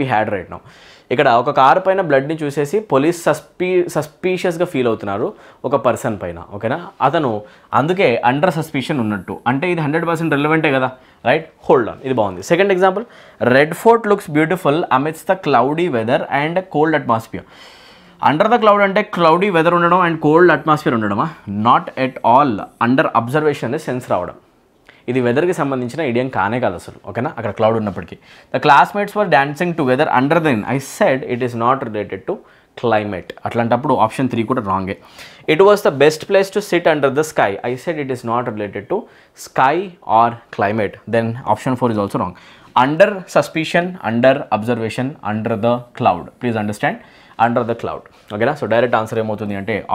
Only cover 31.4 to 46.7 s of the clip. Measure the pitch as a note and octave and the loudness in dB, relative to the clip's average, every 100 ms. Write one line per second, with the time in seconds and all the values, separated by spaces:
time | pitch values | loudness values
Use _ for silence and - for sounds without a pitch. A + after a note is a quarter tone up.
31.4 | B2+ A#2 A#2 C3 B2+ G#2 G2 G2 - G#3+ | -4 0 0 0 -2 -6 -6 -8 -8 -8
32.4 | - _ _ - A#2+ G#2+ G#2 F#2 - - | -12 _ _ -6 0 0 0 -6 -10 -12
33.4 | - A#2 A#2 A#2+ D3 A2+ A2 - B2+ A2+ | -6 -4 0 0 0 0 0 0 -2 -2
34.4 | A2 C3 G2+ F#2+ F#2+ G2+ - - - - | -2 -2 -2 -4 -4 -10 -14 -20 -20 -8
35.4 | - D#3 G3 G3+ G3+ C#3 D3 D3+ - G3 | -2 4 4 4 2 4 4 2 0 0
36.4 | F#3+ G#3 G3 F3 F3 D3+ C#3 C3 D#3 - | 2 -4 -2 0 2 2 0 0 -2 0
37.4 | A2+ G2 A#2+ B2+ - D#3 C3+ A#2+ A#2 A#2 | 0 -2 -6 -6 -6 -6 -6 -6 -4 -4
38.4 | B2 G#2+ G#2 G#2 - F#3+ - _ _ - | -4 -6 -8 -10 -6 -6 -6 _ _ -20
39.4 | - - C3 E3 G3 E3+ - A2+ A#2 A#2 | -8 0 0 0 -6 -12 0 2 2 0
40.4 | - - G2+ A2 G2 - - A#2 A2+ A#2 | -10 -4 -2 0 -4 -6 -4 -2 -2 -4
41.4 | C#3 G#2+ C3+ B2+ A#2+ G#2+ G2+ C3+ F2+ F2+ | -4 -2 -2 -2 -2 -2 -2 -4 -6 -10
42.4 | - - - A#2+ C3 D#3+ G#3 G3 F3 E3 | -20 -20 -4 0 2 4 2 2 -2 -2
43.4 | C#3+ E3 D#3 F3 F3+ F3+ G#2+ A#2 C3 C#3 | 0 -4 -2 0 -2 -4 -4 2 4 2
44.4 | - G#2+ A2+ A#2 A2+ A#2+ C3 D#3 G#2 G#2+ | -2 -4 -2 -2 -4 -4 -6 -6 -6 -4
45.4 | A2 A2+ A#2 A#2+ - - A2+ F2 - - | -4 -2 0 -2 -4 -2 0 0 -6 -8
46.4 | B2 A2 G#2+ | -4 -4 -4